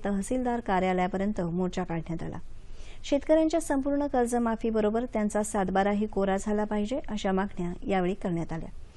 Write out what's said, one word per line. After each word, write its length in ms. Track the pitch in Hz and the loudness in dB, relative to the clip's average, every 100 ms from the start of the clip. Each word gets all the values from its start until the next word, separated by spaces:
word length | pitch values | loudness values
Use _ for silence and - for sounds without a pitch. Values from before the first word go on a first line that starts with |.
तहसीलदार 560 | 202 202 196 254 247 240 | 0 -2 0 0 0 -2
कार्यालयापर्यंत 800 | - 190 185 185 185 190 196 196 | 0 2 2 2 0 0 0 0
मोर्चा 440 | 175 175 185 - | -2 0 0 -2
काढण्यात 380 | 180 165 160 165 | -2 -4 -4 -6
आला. 160 | 160 175 - - - - - - | -6 -8 -10 -10 -10 -10 -10 -10
शेतकऱ्यांच्या 560 | - 285 - 311 320 330 | 0 0 4 4 6 2
संपूर्ण 460 | - 277 269 285 285 | 0 0 2 0 2
कर्जमाफीबरोबर 960 | 254 240 240 233 226 226 220 214 226 247 | 2 2 2 0 0 0 2 2 2 0
त्यांचा 300 | 220 208 208 | 0 0 0
सातबाराही 640 | 208 214 190 190 202 208 214 | 0 0 2 2 2 2 0
कोरा 300 | - 196 196 | 0 2 2
झाला 240 | 214 208 | 0 0
पाहिजे 360 | 208 208 208 269 - | 0 0 0 -2 -4
अशा 240 | 214 196 | -2 0
मागण्या 400 | 190 202 - 175 175 - | 0 0 -2 -6 -4 0
यावेळी 280 | 190 175 | 2 2
करण्यात 380 | 202 196 170 156 | 0 -2 -2 -2
आल्या. 160 | 160 - - - | -4 -8 -12 -14